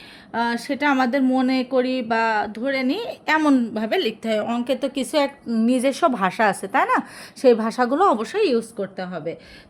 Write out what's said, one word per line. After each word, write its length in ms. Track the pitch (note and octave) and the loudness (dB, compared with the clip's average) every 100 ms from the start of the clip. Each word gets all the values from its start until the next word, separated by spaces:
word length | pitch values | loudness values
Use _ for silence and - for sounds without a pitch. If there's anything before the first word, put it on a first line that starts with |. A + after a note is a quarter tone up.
| - - - | -20 -20 -10
আহ, 220 | A3+ A#3 A#3 | -4 -4 -4
সেটা 320 | - C4+ D4 | -4 -2 2
আমাদের 320 | C4 B3+ C4+ | 2 2 2
মনে 420 | C4 C4 B3+ C4 | 2 2 2 0
করি 380 | B3 C4 B3+ B3+ | 0 0 0 -2
বা 460 | A3+ A3+ A3+ G#3+ G#3+ | -2 0 0 0 -2
ধরে 300 | G#3+ B3+ C4+ | -4 -4 -2
নিই 220 | B3+ F4 A#4+ - - | -2 -2 -4 -8 -2
এমনভাবে 720 | D#4 D4+ C4+ A#3 A3 A3 F#4+ | 2 4 2 2 -4 -2 -2
লিখতে 320 | B3+ A3 A3+ | -2 -4 -2
হয়। 100 | G#3+ | -2
অঙ্কে 360 | G#3+ A#3 A#3+ C4 | -2 -4 -2 -2
তো 140 | C#4 | -2
কিছু 280 | C4+ B3 D#4 | -4 -2 0
এক 200 | C#4 - - | 0 -4 -4
নিজস্ব 600 | A3+ A3+ B3+ C4 C4 E4+ | 0 2 2 0 2 0
ভাষা 380 | B3 F#3+ - A3 | 2 -2 2 0
আছে, 200 | F#3+ F#3+ | 0 -2
তাই 180 | C4+ G4 | 0 2
না? 120 | A#4+ - - - - | 0 -2 -12 -20 2
সেই 180 | C4 | 4
ভাষাগুলো 520 | A3+ A3 A3 B3 C#4+ G4 | 4 2 0 0 2 2
অবশ্যই 440 | B3 A3 F#4+ G#4 | 2 -2 0 2
ইউজ 240 | A#3 A3+ | 2 -2
করতে 280 | - F#3+ - | -8 -10 -8
হবে। 340 | F3+ F3+ D#3 D3+ - - - | -8 -8 -8 -10 -14 -20 -8